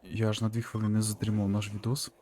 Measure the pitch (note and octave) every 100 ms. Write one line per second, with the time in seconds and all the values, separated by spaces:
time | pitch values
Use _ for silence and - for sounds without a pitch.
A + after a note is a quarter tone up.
0 | - G#2 A2 G#2+ A2+ A2+ A#2 A2 A2 G#2+
1 | G#2+ G#2 A2 G#2+ G2 G2+ G#2 G#2 A2 C3+
2 | - -